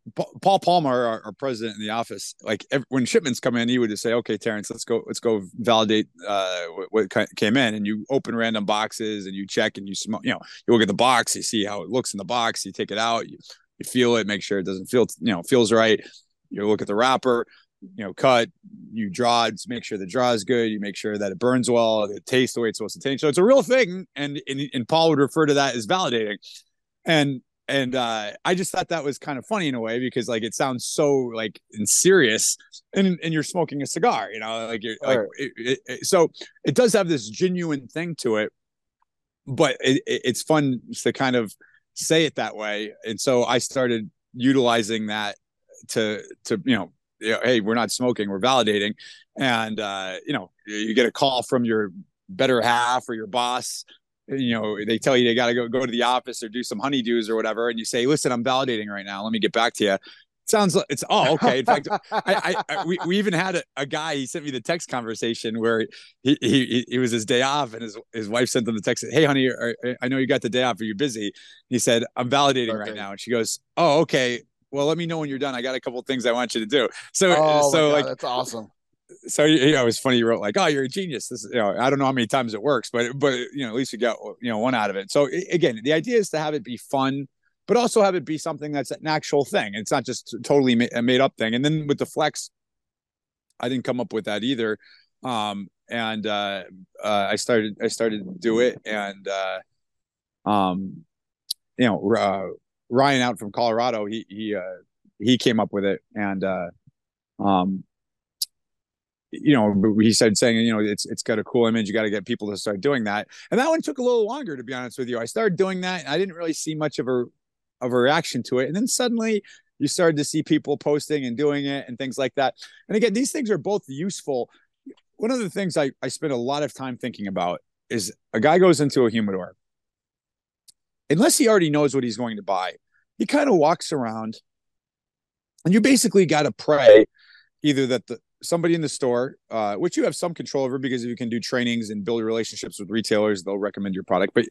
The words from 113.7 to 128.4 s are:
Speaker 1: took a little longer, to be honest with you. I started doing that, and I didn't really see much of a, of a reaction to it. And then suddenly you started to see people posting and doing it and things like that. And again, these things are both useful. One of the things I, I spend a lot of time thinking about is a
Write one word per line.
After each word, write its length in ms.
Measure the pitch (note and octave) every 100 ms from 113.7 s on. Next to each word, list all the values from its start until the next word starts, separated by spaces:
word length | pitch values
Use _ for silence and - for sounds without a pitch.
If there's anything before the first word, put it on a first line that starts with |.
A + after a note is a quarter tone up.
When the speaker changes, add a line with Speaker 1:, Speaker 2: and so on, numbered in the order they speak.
| D#4+
Speaker 1:
took 180 | - C#4
a 40 |
little 240 | B3 A#3+ G#3
longer, 300 | C#4+ G#3+ C3+
to 80 |
be 100 | A#2+
honest 240 | C3 B2 -
with 100 | B2
you. 120 | A#2
I 40 | A#2
started 300 | G#3+ A3 E3
doing 260 | F#3+ F#3
that, 180 | F#3 F3+
and 80 | C3+
I 100 | D#3+
didn't 160 | G3
really 180 | E3+ E3
see 220 | - D#3+
much 240 | D#3 D3+ -
of 80 | B2
a, 200 | B2 A#2+ _ _ _ _ _
of 120 | B2
a 40 | B2
reaction 460 | B2+ E3 - B2 -
to 100 | B2+
it. 80 | C3
And 80 |
then 140 | F#3 B3
suddenly 560 | - B3 A#3 A3 G#3 - - _ -
you 80 | D3
started 300 | - E3 D3
to 80 |
see 180 | C#3 D#3
people 340 | - D3+ - C#3+
posting 480 | D3+ D3 - D3+ B2+
and 100 | A#2
doing 280 | D3 C#3+
it 200 | C#3 C#3 B2
and 100 | A#2+
things 220 | C3 A#2+
like 160 | C3
that. 220 | - C3 - - - -
And 80 | G#3
again, 160 | A3+
these 180 | G#3 C4+
things 220 | D#4 G#3+
are 60 | F3+
both 260 | F#3+ G3+ -
useful. 640 | C3+ F#3+ - - B2+ A#2+ _ _ _ C4+ - _
One 160 | - A3
of 80 | C4
the 100 | G3
things 280 | G3+ F#3+ E3
I, 160 | C#3 -
I 60 | C3
spend 240 | - D#3
a 40 | B2
lot 280 | A#2+ C#3+
of 100 | C#3+
time 240 | - C3 A#2+
thinking 300 | B2+ G2+ G2+
about 320 | F#2+ F2 E2 _ _ -
is 240 | A#2+ G2 - _
a 80 | A2+